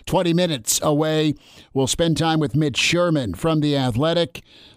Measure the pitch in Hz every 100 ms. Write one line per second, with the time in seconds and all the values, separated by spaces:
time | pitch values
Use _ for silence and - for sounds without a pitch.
0 | - 170 175 165 180 139 - - 160 147
1 | 156 156 156 139 - - - 131 131 -
2 | 170 156 165 160 143 143 151 117 - 170
3 | 175 156 127 - 160 160 147 143 127 113
4 | 160 170 170 - - - -